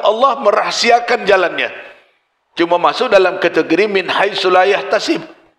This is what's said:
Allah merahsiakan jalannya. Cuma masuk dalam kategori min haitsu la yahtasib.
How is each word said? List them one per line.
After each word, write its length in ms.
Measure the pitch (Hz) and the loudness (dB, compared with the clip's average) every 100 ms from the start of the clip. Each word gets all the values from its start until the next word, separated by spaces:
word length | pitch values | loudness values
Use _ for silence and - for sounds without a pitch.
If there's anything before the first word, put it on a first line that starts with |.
| - | 0
Allah 320 | 220 269 220 | 2 0 0
merahsiakan 880 | 208 214 180 - 226 240 240 233 196 | 0 0 -2 -2 2 2 2 -2 2
jalannya. 480 | 190 170 147 120 - - - _ _ _ _ _ | 2 2 -2 -6 -8 -18 -20 _ _ _ _ _
Cuma 240 | - 170 175 | -4 0 0
masuk 320 | 156 147 247 | 0 0 2
dalam 320 | 196 185 - | 4 2 0
kategori 480 | 170 170 143 165 214 | -2 0 0 0 0
min 160 | 196 175 | -2 -2
haitsu 400 | - 202 196 185 | -2 -2 -2 2
la 160 | 180 | 2
yahtasib. 640 | 190 190 - 214 - 233 - - _ | 2 0 -2 -4 -2 -6 -8 -20 _